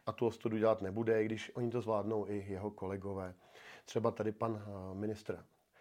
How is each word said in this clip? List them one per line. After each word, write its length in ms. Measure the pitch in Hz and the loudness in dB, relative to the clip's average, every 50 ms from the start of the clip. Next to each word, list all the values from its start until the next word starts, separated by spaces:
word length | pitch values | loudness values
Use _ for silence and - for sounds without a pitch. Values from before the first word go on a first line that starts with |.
| - | -6
a 60 | - | -6
tu 140 | - - 123 | 0 2 2
ostudu 300 | 113 107 - - 117 107 | 2 2 0 -2 0 2
dělat 260 | 110 107 110 107 - | 4 6 6 4 4
nebude, 400 | 98 95 95 113 117 110 113 110 | 2 -2 0 0 4 4 6 4
i 20 | 107 | 4
když 260 | 110 110 104 - - - | 2 0 -4 -6 -6 -4
oni 160 | 127 120 117 | -2 -2 0
to 100 | 113 123 | 0 0
zvládnou 460 | 107 107 110 104 98 107 110 107 98 101 | 0 2 2 2 2 2 0 0 0 -2
i 160 | 104 101 95 101 | -2 -4 -4 -4
jeho 220 | 98 90 104 104 | -4 -2 -4 -4
kolegové. 640 | 104 - 98 95 98 98 92 101 98 95 92 90 92 - - - - - - - - - - - | -4 -4 -4 -4 -4 -4 -4 -4 -4 -4 -6 -6 -8 -12 -20 -20 -20 -20 -18 -18 -18 -18 -10 -2
Třeba 200 | - 120 107 117 | 0 2 4 2
tady 220 | 107 - 104 110 | 2 2 0 0
pan, 300 | 107 - 113 113 110 104 | 0 0 -2 -2 -2 -4
eh, 320 | 104 107 101 95 92 95 92 | -6 -8 -8 -8 -8 -6 -4
ministr 500 | 98 104 107 107 101 - - 92 85 - _ _ _ _ _ _ - | -2 -2 -2 -2 -4 -4 -6 -6 -6 -6 _ _ _ _ _ _ -20